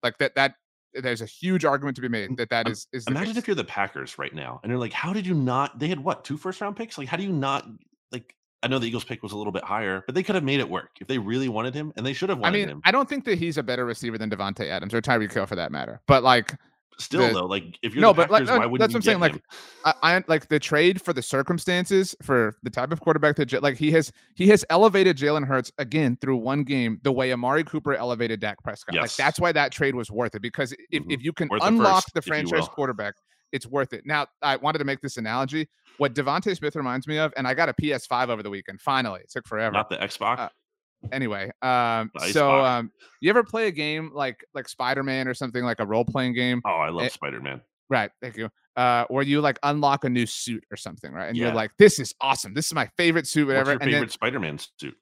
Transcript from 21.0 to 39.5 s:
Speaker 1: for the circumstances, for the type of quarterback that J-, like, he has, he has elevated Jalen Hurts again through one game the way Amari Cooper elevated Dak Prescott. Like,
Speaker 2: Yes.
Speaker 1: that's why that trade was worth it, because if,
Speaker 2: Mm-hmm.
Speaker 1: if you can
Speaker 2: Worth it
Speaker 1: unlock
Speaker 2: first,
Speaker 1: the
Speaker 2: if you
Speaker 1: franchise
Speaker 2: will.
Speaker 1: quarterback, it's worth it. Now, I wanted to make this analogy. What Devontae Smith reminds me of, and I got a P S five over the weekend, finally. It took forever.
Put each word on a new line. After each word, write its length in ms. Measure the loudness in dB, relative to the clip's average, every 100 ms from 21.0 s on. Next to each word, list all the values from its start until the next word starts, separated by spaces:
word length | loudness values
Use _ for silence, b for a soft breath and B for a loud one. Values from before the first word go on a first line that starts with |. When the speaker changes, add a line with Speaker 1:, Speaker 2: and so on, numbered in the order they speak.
Speaker 1:
for 120 | -2
the 80 | -4
circumstances, 920 | -2 -2 0 -2 0 -2 2 2 0 -6
for 360 | 2 2 2 -2
the 80 | -8
type 220 | -4 -4
of 80 | -2
quarterback 380 | 0 4 2 2
that 80 | 0
J-, 120 | 2
like, 180 | 0 2
he 140 | 2
has, 200 | 2 2 b b 2
he 120 | 6
has 140 | 6 6
elevated 480 | 6 6 6 4 4
Jalen 300 | 2 2 2
Hurts 240 | 0 -2 -8
again 360 | -2 0 2 0
through 160 | 0 0
one 260 | 0 -2
game 360 | 0 0 0 0
the 100 | 0
way 220 | 2 0
Amari 300 | 0 2 0
Cooper 320 | 0 -4 -2 -2
elevated 440 | -2 -2 -2 -2
Dak 220 | -4 -6
Prescott. 320 | -10 -10 -4
Like, 100 | -2
Speaker 2:
Yes. 120 | -2 0
Speaker 1:
that's 240 | 0 2
why 120 | 2
that 200 | 2 0
trade 240 | 0 0 0
was 160 | -6
worth 240 | -4 -4 -4
it, 80 |
because 300 | -10 -6 -6
if, 280 | -6 -6 -6
Speaker 2:
Mm-hmm. 100 | -4
Speaker 1:
if 120 | -4
you 100 | -4
can 140 | -4 -2
Speaker 2:
Worth 160 | 2
it 40 | 4
Speaker 1:
unlock 340 | 6 6 6
Speaker 2:
first, 100 | 2
Speaker 1:
the 60 | -6
Speaker 2:
if 80 | -2
you 20 |
Speaker 1:
franchise 300 | -4 0 0
Speaker 2:
will. 80 | -2
Speaker 1:
quarterback, 480 | -4 -4 -4 -8 -10 _ _ _
it's 140 | -10 -4
worth 280 | -4 -2
it. 120 | -6 -4
Now, 220 | -4 -4 _
I 140 | -2 0
wanted 220 | 0 -2
to 60 | -2
make 160 | -4
this 160 | -6 -8
analogy. 520 | -4 -2 -2 -4 -8 b b _
What 160 | -2
Devontae 420 | 0 0 0 -2 -4
Smith 200 | -4 -6
reminds 320 | -4 -4 -4
me 100 | -2
of, 160 | -2 -2
and 120 | -2
I 80 | 2
got 120 | 2
a 60 |
P 200 | 2 -2
S 120 | -2 -2
five 240 | -2 0
over 140 | -2
the 60 | -4
weekend, 300 | -10 -12 -8
finally. 420 | -2 0 -2 -6
It 100 | -10
took 160 | -12
forever. 260 | -8